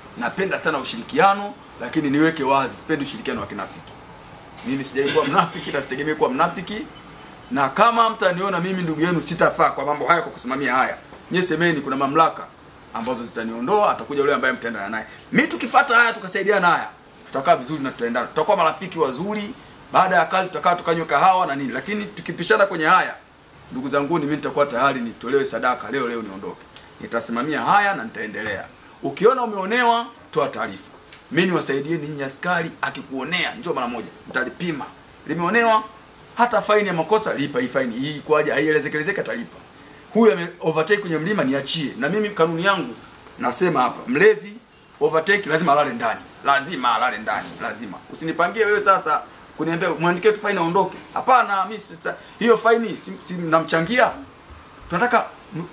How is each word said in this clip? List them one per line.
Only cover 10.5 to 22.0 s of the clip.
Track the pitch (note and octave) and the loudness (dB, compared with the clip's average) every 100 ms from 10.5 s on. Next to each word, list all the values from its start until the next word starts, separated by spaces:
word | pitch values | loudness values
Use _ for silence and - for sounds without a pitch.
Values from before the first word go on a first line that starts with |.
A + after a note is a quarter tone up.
| C3+ C3+ B2+ | -4 0 2
haya, | B2+ - - - - | 0 -2 -12 -18 -4
nyie | - | -2
semeni | - D#3 E3+ D3+ | 0 2 2 0
kuna | C3 C3+ | -2 -2
mamlaka | C#3 D#3 D#3+ - - - - - - | 0 4 4 2 -14 -18 -20 -20 -12
ambazo | A2+ A2+ A#2+ | -8 -4 -4
zitaniondoa, | A#2 A#2 A2+ A2+ B2+ G#3 G3 | -6 -6 -6 -4 0 4 4
atakuja | C3 A#2 C#3+ | 2 -4 0
yule | C#3 | 2
ambaye | C3+ C3 | 2 0
mtaendana | B2 A#2 A2 G2+ | -2 -4 -6 -6
naye. | A2 G#2+ - - | -8 -10 -16 -2
Mimi | G#3 D#4 | 0 0
tukifuata | - A#3+ C4+ C#4 A#3 | -2 2 2 4 4
haya, | A#3 | 4
tukasaidiana | - F#3+ G3 F#3+ G3+ F3+ | 0 -6 -4 2 4 4
haya, | D3+ A2 - - - - | 2 0 -12 -20 -20 -8
tutakaa | C3+ E3+ D#3+ | -2 2 2
vizuri | B2 D#3 | 2 -6
na | C3+ | -6
tutaendana. | - A#2 A#2+ A#2 | -4 -2 -2 -2
Tutakuwa | - D#3 - | -2 2 4
marafiki | F3+ - F#3 E3 | 4 0 -6 -2
wazuri, | C#3+ B2+ G3 G#3+ G#3 - - - - | 0 0 -4 -4 -6 -10 -18 -20 -2
baada | D3 F#3+ F#3 | 2 4 4
ya | E3 | 2
kazi | F#3 F#3 | 0 -2
tutakaa | D3+ F3+ F3 | 0 0 0
tukanywe | - E3 D#3+ | 0 -2 2
kahawa | C#3+ F3+ F#3 E3+ | 4 6 4 2
na | C#3 | -2
nini. | C3+ | -4
Lakini | B2 F3 G#3 | -6 -6 -6